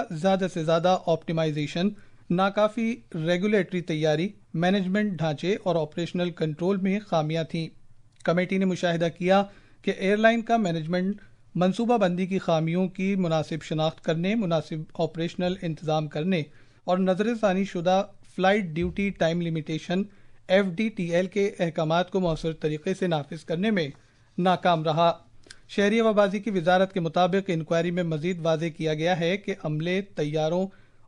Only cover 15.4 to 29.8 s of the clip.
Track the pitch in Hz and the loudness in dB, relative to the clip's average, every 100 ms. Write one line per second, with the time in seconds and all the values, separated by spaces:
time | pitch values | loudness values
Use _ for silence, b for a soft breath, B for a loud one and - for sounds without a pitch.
15.4 | 180 190 175 151 151 156 156 151 175 185 | -4 -2 -6 -6 -2 -2 -2 -4 -2 -2
16.4 | 143 b b b - 180 185 180 214 233 | -4 b b b -2 0 2 2 0 0
17.4 | 208 185 196 202 180 190 196 - - - | 2 2 0 -2 2 2 0 -8 -14 0
18.4 | 185 208 180 156 175 160 202 190 165 170 | 2 2 0 -2 -4 -2 -4 0 0 0
19.4 | 170 160 151 156 - 180 208 b b b | -2 -4 -4 -6 -2 -2 -4 b b b
20.4 | - 185 196 165 220 214 170 170 190 202 | 2 2 2 0 -4 -2 -2 0 0 0
21.4 | 202 - 170 160 156 170 180 190 180 156 | -2 0 -2 -2 0 0 0 0 -2 -2
22.4 | 165 160 156 151 185 185 185 156 135 165 | -4 -4 -4 -4 -4 -2 0 -2 -4 -10
23.4 | - 165 214 202 143 - b b b - | -6 -2 0 0 -2 -8 b b b -2
24.4 | 180 175 185 165 160 156 170 - - - | 0 2 2 2 0 2 2 0 -8 -20
25.4 | B B - - 202 226 226 208 202 208 | B B -6 0 2 4 4 4 2 0
26.4 | 208 190 165 185 190 190 165 175 180 196 | -2 0 2 4 2 0 -2 2 2 2
27.4 | 190 165 156 165 170 175 170 156 170 180 | 0 -4 0 0 0 -2 -2 -2 -4 -2
28.4 | 165 160 170 - 156 156 165 180 170 202 | 0 0 -2 -4 -4 -2 0 0 0 -2
29.4 | 202 190 160 151 | -4 -8 -4 -4